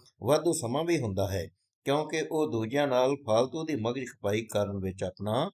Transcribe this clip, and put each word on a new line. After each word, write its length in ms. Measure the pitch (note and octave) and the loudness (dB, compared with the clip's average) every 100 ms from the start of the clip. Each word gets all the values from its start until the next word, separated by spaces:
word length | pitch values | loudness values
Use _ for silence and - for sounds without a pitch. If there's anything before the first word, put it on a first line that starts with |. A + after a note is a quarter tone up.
| - - | -20 -6
ਵਾਧੂ 300 | G#2 D3+ E3+ | 2 2 2
ਸਮਾਂ 300 | D#3+ A2+ C3+ | 0 0 -2
ਵੀ 180 | E3+ E3 | 0 0
ਹੁੰਦਾ 300 | A#2 F#2+ F#2+ | 0 0 0
ਹੈ, 160 | F#2+ E2 _ _ _ - | -2 -6 _ _ _ -2
ਕਿਉਂਕਿ 360 | C#3+ D3+ D#3+ | 0 0 -4
ਉਹ 300 | D#3 D#3 D3 | -2 0 0
ਦੂਜਿਆਂ 360 | A#2 A2 C#3 C#3+ | 0 -2 0 2
ਨਾਲ 280 | B2 C3 C#3 - | 4 4 2 2
ਫਾਲਤੂ 400 | A2 B2 D#3+ D#3+ | 4 4 0 -4
ਦੀ 100 | C3+ | -2
ਮਗਜ 280 | G#2+ C3 B2 | -2 -4 -8
ਖਪਾਈ 400 | - G2+ A2 A2 | -4 0 0 0
ਕਰਨ 260 | G#2 G2 G2+ | 0 0 -2
ਵਿੱਚ 240 | F#2+ F#2+ | -6 -4
ਆਪਣਾ 460 | F#2 - G2+ A2+ F3+ | -6 -6 -2 0 -2